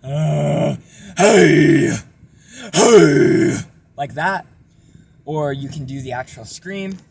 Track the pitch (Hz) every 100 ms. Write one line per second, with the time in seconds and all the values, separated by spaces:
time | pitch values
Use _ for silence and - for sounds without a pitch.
0 | 135 143 156 151 147 156 - - - -
1 | - - 202 214 170 147 - 143 - -
2 | - _ _ _ _ - - - 233 226
3 | 165 143 - - - - - _ _ -
4 | 143 143 165 190 - _ _ _ _ _
5 | _ _ - 156 147 139 139 156 131 139
6 | 131 123 131 - 113 - 185 196 190 185
7 | _